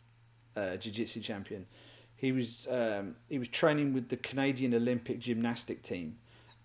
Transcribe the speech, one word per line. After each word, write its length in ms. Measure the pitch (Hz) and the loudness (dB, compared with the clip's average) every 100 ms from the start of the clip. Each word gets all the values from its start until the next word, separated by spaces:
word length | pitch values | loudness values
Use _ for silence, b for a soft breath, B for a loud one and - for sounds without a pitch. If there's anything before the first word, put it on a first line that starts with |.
| - - - - - - | -20 -20 -20 -20 -10 -4
uh, 200 | 98 95 | -2 -2
jiu-jitsu 440 | 110 104 110 117 | -4 -4 -4 -4
champion. 460 | 104 104 98 107 90 B B B B B | -6 -6 -6 -10 -10 B B B B B
He 160 | 131 | 0
was, 340 | 131 117 - - | 2 0 -4 -2
um, 480 | 127 113 101 101 - - | 2 2 2 -2 -8 -6
he 100 | 139 | -4
was 100 | 120 | -2
training 440 | - 165 151 147 | 4 4 6 4
with 160 | 131 120 | 2 0
the 80 | 131 | -4
Canadian 560 | - 135 139 131 131 | -4 0 2 2 4
Olympic 440 | 117 120 123 117 117 | 4 4 2 -2 -4
gymnastic 640 | 120 113 117 117 - - | 0 0 0 0 -4 -6
team. 360 | - 90 80 78 b b b b | -6 -6 -6 -10 b b b b